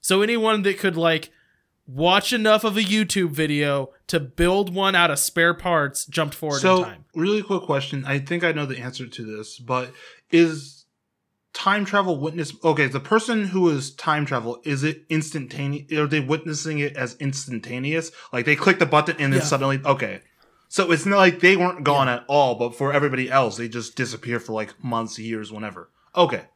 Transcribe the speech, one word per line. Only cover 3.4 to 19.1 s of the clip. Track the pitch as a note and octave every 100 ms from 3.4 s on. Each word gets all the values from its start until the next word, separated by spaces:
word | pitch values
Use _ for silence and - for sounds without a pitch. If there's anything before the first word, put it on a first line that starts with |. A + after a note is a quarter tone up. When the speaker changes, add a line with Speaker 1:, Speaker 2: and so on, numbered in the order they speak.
| D#3 D3 D3 C#3 C3+ _ _
Speaker 1:
to | E3+
build | C#3 - E3+ F#3+ G3
one | F3+ G3 F#3+
out | E3+
of | C#3+
spare | - - E3+
parts | E3+ F#3 E3+ C#3+ - -
jumped | D#3 D3+
forward | - D#3 C#3+
Speaker 2:
So, | F#3+ F#3
Speaker 1:
in | E3+
time. | F#2 _ -
Speaker 2:
really | F3 G#3
quick | G3+ G3
question. | - C#3 C3+ C#3+ C3+
I | C#3
think | C#3 F3
I | E3+
know | D3+ C#3+
the | B2
answer | B2 B2 A#2+
to | - A2 G#2+
this, | G#2+ -
but | A#2+ B2+ B2 - - - _
is | E3 E3+ D#3 C#3 - _ _ _ _ _ _ _
time | - - G3+
travel | G3+ G3+ F#3+ D#3
witness, | D3+ D#3+ D3 -
okay, | E3 D3 C#3
the | C3
person | C#3 A3 A3 A3+ G3
who | F#3 F3+
is | D3 C3 -
time | - D3+ C#3+
travel, | C3 A2+ A#2+
is | D3+ C#3
it | D3+ D3+ _
instantaneous? | D#3 D#3 D#3 C3 D3 C#3 C#3+ C#3+
Are | D#3 D3+
they | D3+
witnessing | C3 D#3 D#3+ D3+ D#3+ D3+
it | C#3+ C#3
as | B2+ -
instantaneous? | C#3 C3+ - A#2+ - B2 C3+ D#3+ D#3+ - -
Like, | B2 A#2+
they | D3
click | - F#3+
the | D#3+
button | D3+ D3+